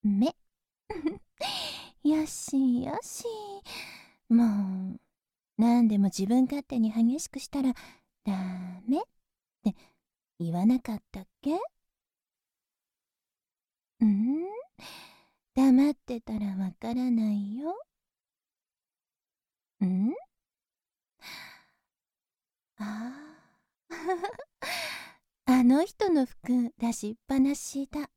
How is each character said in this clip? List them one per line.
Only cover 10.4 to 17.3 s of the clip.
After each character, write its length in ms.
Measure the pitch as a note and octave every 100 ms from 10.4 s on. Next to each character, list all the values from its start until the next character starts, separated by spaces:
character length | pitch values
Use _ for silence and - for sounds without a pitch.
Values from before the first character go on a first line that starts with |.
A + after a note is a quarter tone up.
| E3+
わ 120 | E3+
な 160 | G3+ B3+
か 140 | -
っ 80 | G#3+ _
た 100 | F#3+
っ 60 | F#3+ _
け？ 200 | C#4 E4 C5+ _ _ _ _ _ _ _ _ _ _ _ _ _ _ _ _ _ _ _ _ _ _ _
う 40 |
ん？ 420 | A3 G3 A3+ D4 F4+ A4 D#5+ _ - - - _ _ _ _
黙 360 | - C4+ B3+ C#4+
っ 40 |
て 260 | D4 - A#3+
た 180 | - A3
ら 180 | G3+ F#3+
わ 160 | F#3+ -
か 140 | A3+
ら 160 | A#3+ B3+
な 200 | A#3 A3